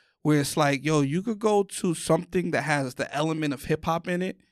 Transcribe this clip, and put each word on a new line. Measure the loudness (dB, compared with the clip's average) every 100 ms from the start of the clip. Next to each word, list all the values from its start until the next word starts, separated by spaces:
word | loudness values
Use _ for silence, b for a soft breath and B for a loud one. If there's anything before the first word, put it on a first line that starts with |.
| b b
where | 2 2
it's | 2 2
like, | 2 2
yo, | 2 2
you | 2 0
could | -2 -2
go | 2 2
to | 0 -2 -2
something | -2 0 0 2 -2 0
that | -2
has | 0 0 -2 -4
the | -6
element | -2 -2 0 -2
of | -4
hip | -4 -2
hop | 0 -2 -2
in | -2
it | -4 -8 _